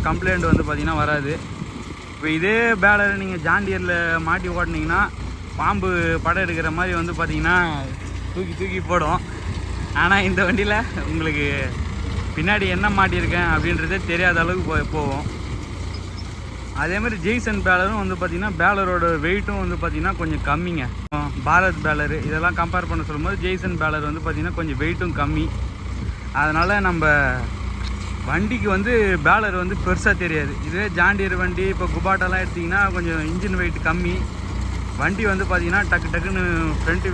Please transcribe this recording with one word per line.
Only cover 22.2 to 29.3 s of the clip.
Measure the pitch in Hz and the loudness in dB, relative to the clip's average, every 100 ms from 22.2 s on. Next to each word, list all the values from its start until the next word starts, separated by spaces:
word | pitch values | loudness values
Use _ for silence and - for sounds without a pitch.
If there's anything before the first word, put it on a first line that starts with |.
இதெல்லாம் | 143 156 175 165 | -2 0 0 0
கம்பேர் | - 180 170 | 0 0 0
பண்ண | 165 | -2
சொல்லும்போது, | 151 151 165 196 | -2 -2 -2 -2
ஜெய்சன் | 180 185 185 170 | -2 -2 -2 0
பேலர் | 156 151 147 | 0 0 -2
வந்து | 160 | -4
பாத்தீங்கன்னா | 160 151 165 | -4 -2 -2
கொஞ்சம் | 170 160 131 | -2 -2 -2
வெயிட்டும் | 156 175 175 147 | -2 -2 -2 0
கம்மி. | 143 156 165 - - - - - - - - | 0 0 -2 -2 -6 -6 -6 -6 -4 -6 -4
அதனால | 135 151 156 175 208 | 0 2 2 2 4
நம்ம | 190 165 156 147 135 127 117 - - - - - - - - | 2 2 4 4 4 0 -4 -4 -6 -4 -4 -4 -6 -6 -2
வண்டிக்கு | 160 202 240 208 | 0 0 0 0
வந்து | 190 214 240 202 180 | 2 2 4 4 4
பேலர் | 147 | 6